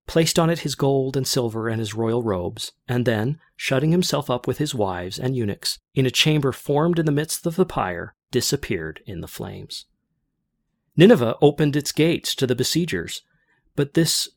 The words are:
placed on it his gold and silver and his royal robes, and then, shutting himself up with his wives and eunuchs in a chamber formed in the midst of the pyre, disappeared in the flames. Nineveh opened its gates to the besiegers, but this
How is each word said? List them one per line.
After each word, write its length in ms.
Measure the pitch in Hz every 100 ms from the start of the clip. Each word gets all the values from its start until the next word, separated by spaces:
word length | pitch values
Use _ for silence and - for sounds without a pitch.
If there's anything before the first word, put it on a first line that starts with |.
| -
placed 280 | 170 160 -
on 140 | 165
it 100 | 170
his 140 | -
gold 420 | - 139 139 131 139
and 120 | 131
silver 400 | - 117 110 110
and 100 | 110
his 160 | 107
royal 300 | 110 113 120
robes, 480 | 113 95 90 110 - - -
and 180 | 123 120
then, 320 | 110 113 156 _ -
shutting 360 | - 135 156
himself 360 | 175 180 147 139
up 200 | 123 -
with 100 | 117
his 160 | 147
wives 420 | 135 98 90 90 -
and 200 | 131 131
eunuchs 420 | 104 - 104 - _
in 100 | -
a 60 | 131
chamber 400 | - 156 151 131
formed 480 | 120 - 143 170 170
in 80 | 156
the 60 |
midst 340 | 143 156 - 170
of 80 |
the 100 | 170
pyre, 520 | 180 - 98 87 87 - _
disappeared 680 | 123 - - - 95 80 - -
in 140 | 90
the 80 | 82
flames. 580 | - 104 98 101 - - _ _ _ _ _ _ _ _ _ _ -
Nineveh 400 | 185 220 117 -
opened 360 | 147 147 151 143
its 160 | -
gates 420 | - 160 160 -
to 140 | - 131
the 80 | -
besiegers, 640 | 185 160 175 90 82 - - _ _ _ _ -
but 180 | 143
this 340 | - 165 - -